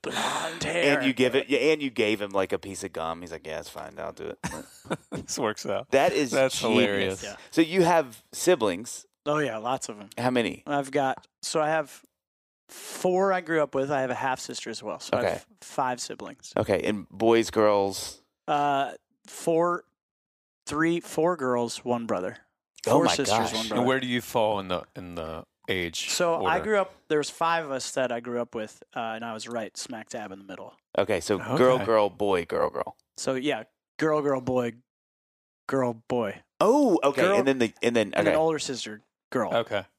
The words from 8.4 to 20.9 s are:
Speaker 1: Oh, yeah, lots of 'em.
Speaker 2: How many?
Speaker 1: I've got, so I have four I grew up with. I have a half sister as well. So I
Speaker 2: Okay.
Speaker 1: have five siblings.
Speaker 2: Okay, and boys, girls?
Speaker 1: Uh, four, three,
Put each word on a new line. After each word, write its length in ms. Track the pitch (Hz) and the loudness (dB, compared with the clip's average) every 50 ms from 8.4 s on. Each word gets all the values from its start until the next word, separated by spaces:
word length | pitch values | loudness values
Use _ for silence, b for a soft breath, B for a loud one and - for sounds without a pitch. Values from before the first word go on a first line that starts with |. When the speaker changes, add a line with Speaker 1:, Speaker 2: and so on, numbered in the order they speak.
| - 175 180 147 117 101 87 90 117 - - - - _ _ _ _ | 2 2 4 4 4 0 0 -2 -6 -12 -14 -16 -16 _ _ _ _
Speaker 1:
Oh, 120 | 143 151 151 | -2 0 0
yeah, 200 | 151 127 110 110 | 0 -2 -4 -6
lots 300 | 107 120 135 131 - - | -4 -4 -4 -4 -4 -10
of 80 | 113 104 | -12 -14
'em. 80 | 104 98 - | -16 -14 -8
Speaker 2:
How 140 | - 120 127 | -2 0 2
many? 320 | 127 123 117 92 71 - _ | 2 2 0 0 -2 -6 _
Speaker 1:
I've 240 | - 143 143 139 135 | -4 -2 -2 -2 -2
got, 360 | 135 147 139 135 131 - _ _ _ _ - | -2 0 0 0 -2 -4 _ _ _ _ -10
so 180 | - - 165 | -4 -2 0
I 80 | 156 151 | 0 2
have 340 | 156 160 151 139 - - _ _ _ _ _ _ _ _ _ _ _ _ _ _ | 0 0 -2 -4 -10 -20 _ _ _ _ _ _ _ _ _ _ _ _ _ _
four 640 | - - - - - - - 185 180 185 190 196 190 | -20 -18 -16 -14 -14 -2 -2 0 2 2 2 2 2
I 80 | 185 | 0
grew 220 | 175 151 165 160 147 | -2 -2 0 0 0
up 120 | 135 - | 0 0
with. 160 | 139 135 139 | -2 -2 0
I 100 | 147 135 131 | 0 -2 0
have 80 | 127 | -2
a 40 | 123 | -2
half 260 | 113 131 135 131 - | -4 -2 -4 -4 -4
sister 300 | - - 127 - - 120 | -6 -12 -12 -10 -10 -10
as 120 | 113 104 107 | -12 -10 -8
well. 180 | 107 - - | -10 -10 -10
So 160 | - - - | -4 -2 0
I 40 | 131 | 0
Speaker 2:
Okay. 80 | 120 92 82 | 2 0 -2
Speaker 1:
have 140 | 87 - _ _ _ | -4 -8 _ _ _
five 400 | - - - - 135 127 127 120 | -20 -10 -4 -2 0 0 -2 -4
siblings. 520 | - - - - 104 90 - _ - - - | -6 -10 -10 -10 -12 -14 -14 _ -20 -4 0
Speaker 2:
Okay, 240 | - 110 - 101 87 - | 0 2 2 2 2 2
and 240 | - 107 104 85 _ | 0 -2 -2 -6 _
boys, 400 | - 98 113 113 117 113 113 - | -6 2 4 6 6 6 4 2
girls? 720 | - 113 107 104 104 101 98 98 95 - - - - - _ _ _ _ _ | 2 4 4 6 6 4 2 0 -2 -6 -10 -12 -14 -18 _ _ _ _ _
Speaker 1:
Uh, 460 | - 156 143 143 147 143 139 139 120 - - _ _ _ _ _ | -2 0 0 2 2 0 0 -2 -4 -6 -14 _ _ _ _ _
four, 580 | - - - - - 165 160 170 175 175 - - _ _ _ _ _ _ _ _ _ _ _ _ _ _ _ _ | -20 -18 -6 -2 0 2 4 4 2 0 -2 -6 _ _ _ _ _ _ _ _ _ _ _ _ _ _ _ _
three, 340 | - 147 147 160 165 | -6 -2 0 2 2